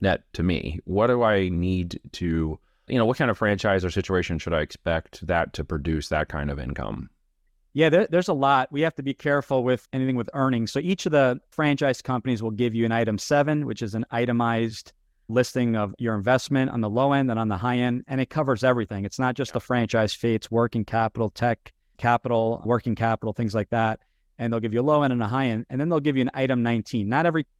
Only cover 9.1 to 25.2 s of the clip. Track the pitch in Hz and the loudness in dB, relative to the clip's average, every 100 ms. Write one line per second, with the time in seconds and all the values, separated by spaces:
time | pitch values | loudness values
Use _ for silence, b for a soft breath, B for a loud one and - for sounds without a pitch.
9.1 | 131 151 143 - 135 123 127 - 131 131 | -4 0 0 2 0 2 0 -2 -4 -2
10.1 | 127 110 143 135 123 113 135 175 190 180 | -2 -2 0 0 0 -2 -2 -2 -2 2
11.1 | 147 131 127 _ - 151 143 143 127 - | 4 4 2 _ -2 0 2 0 -2 -2
12.1 | 127 131 117 113 107 120 113 113 117 113 | -2 0 -2 -2 0 0 2 0 2 0
13.1 | 104 - 143 143 151 135 110 110 110 - | -2 2 2 2 0 -2 -6 -6 -6 -4
14.1 | 120 120 120 117 117 113 113 - _ _ | -2 0 2 2 2 0 -4 -18 _ _
15.1 | _ - 117 123 131 120 113 104 - 117 | _ -2 0 2 2 0 2 -2 -4 -4
16.1 | 107 98 127 - 139 131 120 107 110 139 | -2 2 2 2 0 0 -2 -2 2 2
17.1 | 139 131 113 110 98 123 123 123 123 - | 2 0 0 -2 -2 0 0 0 -2 -4
18.1 | 131 131 151 139 117 131 123 107 101 98 | -4 -2 -2 0 2 2 2 0 -4 -6
19.1 | - 127 123 131 117 - 123 113 117 110 | -2 -2 -2 -4 -4 -2 0 2 2 0
20.1 | - 117 110 - 117 117 117 104 113 113 | 0 0 0 0 0 0 0 -2 0 0
21.1 | - 110 - 120 113 - _ _ - 120 | 0 -4 0 -2 -2 -6 _ _ -4 0
22.1 | 120 123 117 113 113 107 117 120 107 113 | 2 2 0 2 0 0 0 0 0 0
23.1 | 113 113 104 113 110 101 117 113 110 _ | 0 -2 -2 -2 -2 0 0 0 -2 _
24.1 | _ _ - 117 117 110 113 139 151 139 | _ _ -6 -2 -2 0 0 2 4 2
25.1 | 123 | 0